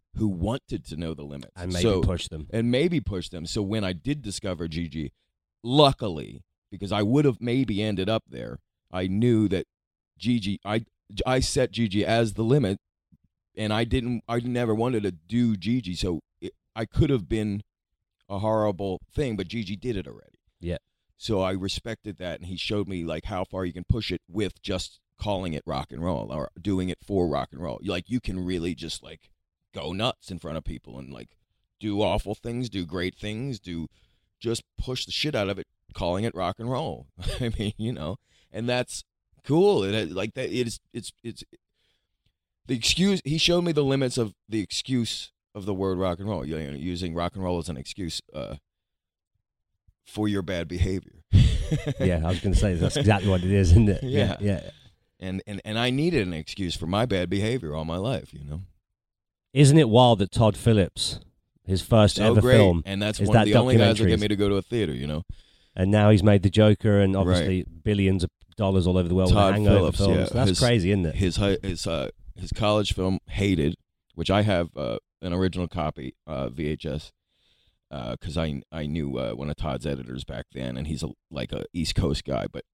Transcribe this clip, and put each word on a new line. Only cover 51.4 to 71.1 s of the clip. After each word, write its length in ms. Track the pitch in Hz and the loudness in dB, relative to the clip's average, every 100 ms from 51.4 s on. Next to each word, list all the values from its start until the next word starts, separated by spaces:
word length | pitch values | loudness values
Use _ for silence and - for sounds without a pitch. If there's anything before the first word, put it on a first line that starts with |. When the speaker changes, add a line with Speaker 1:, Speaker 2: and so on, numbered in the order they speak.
| - - - 156 - 135 | 6 4 0 -2 -4 -2
Speaker 2:
Yeah, 220 | 95 87 | 0 2
I 60 | 80 | 0
was 120 | 90 | -2
gonna 140 | 101 90 | 2 4
say 200 | 107 87 | 4 2
that's 220 | 92 - | 0 2
exactly 320 | 101 101 98 | 4 4 4
what 120 | 92 | 2
it 80 | 90 | 2
is, 220 | 98 90 | 4 8
isn't 160 | 95 107 | 8 8
it? 140 | 92 | 2
Speaker 1:
Yeah. 340 | 131 135 95 - | 0 0 0 0
Speaker 2:
Yeah, 220 | 101 95 | -2 -2
yeah. 80 | 50 - - _ _ - | -6 -18 -20 _ _ -14
Speaker 1:
And, 240 | 92 92 - | -8 -8 -8
and, 160 | 101 - | -12 -8
and 140 | 110 | -4
I 120 | 123 | -2
needed 360 | 131 160 160 92 | 0 0 0 -2
an 80 | 80 | -4
excuse 420 | 78 - 90 - | -8 -6 -6 -6
for 100 | 82 | -2
my 200 | 98 123 | 0 0
bad 240 | 95 87 | 0 0
behavior 440 | 98 107 127 80 76 | -2 -2 -4 -4 -8
all 120 | 80 | -6
my 100 | 85 | -6
life, 380 | 107 123 - 71 | -4 -6 -8 -14
you 100 | 71 | -12
know? 180 | 76 95 _ _ _ _ _ _ _ _ 135 | -12 -12 _ _ _ _ _ _ _ _ 6
Speaker 2:
Isn't 240 | 135 156 | 8 10
it 100 | 131 | 8
wild 300 | 110 127 110 | 8 8 8
that 120 | 95 | 4
Todd 260 | - 113 98 | 4 4 4
Phillips, 640 | - 107 87 - - - - _ _ _ - | 4 4 4 0 -6 -6 -14 _ _ _ -2
his 160 | 92 | -2
first 360 | - 113 104 - | 4 6 8 6
Speaker 1:
So 80 | 107 | 4
Speaker 2:
ever 180 | 117 | 6
Speaker 1:
great. 140 | 123 123 | 8 8
Speaker 2:
film, 240 | 98 85 80 | 8 6 0
Speaker 1:
And 160 | 98 | -2
that's 180 | 107 107 | -2 0
Speaker 2:
is 100 | 104 | 4
Speaker 1:
one 80 | 113 | 6
of 40 | |
Speaker 2:
that 40 | 104 | 6
Speaker 1:
the 100 | 107 | 6
only 180 | 123 120 | 6 6
guys 60 | |
that 60 | 113 110 | 6 6
Speaker 2:
documentary? 160 | 104 | 4
Speaker 1:
get 100 | 110 | 4
me 80 | 104 | 2
to 80 | 104 | 2
go 120 | 101 | 2
to 60 | 98 | 2
a 60 | |
theater, 300 | - 120 95 | 0 -2 0
you 140 | 64 71 | -2 -4
know? 160 | 76 - - - _ _ - | -6 -8 -14 -18 _ _ -2
Speaker 2:
And 160 | 92 | 2
now 200 | 104 104 | 6 8
he's 120 | 107 | 8
made 200 | 101 101 | 8 6
The 80 | 95 | 6
Joker 500 | 104 107 104 113 101 | 6 6 6 4 4
and 140 | 98 95 | 4 2
Speaker 1:
Right. 60 | |
Speaker 2:
obviously 440 | 90 90 82 92 - | 2 2 2 0 -4
billions 580 | 82 107 104 95 95 87 | -6 -2 2 4 2 0
of 60 | _ _ - | _ _ -4
dollars 300 | 98 95 87 | 0 2 4
all 120 | 92 | 2
over 100 | 87 | 2
the 60 | 90 | 4
world 160 | 92 | 6
with 60 | 104 | 6
Speaker 1:
Todd 180 | 98 101 | 6 4
Speaker 2:
Hangover 240 | 104 98 | 6 6
Speaker 1:
Phillips, 200 | 82 - | 4 2
Speaker 2:
films. 180 | 98 80 | 2 2
Speaker 1:
yeah. 80 | 58 | 2
Speaker 2:
That's 180 | 117 123 | 2 2
Speaker 1:
His, 100 | 90 | 2
Speaker 2:
crazy, 300 | 120 120 87 | 4 4 2
isn't 160 | 101 | 2
it? 80 | 82 | 0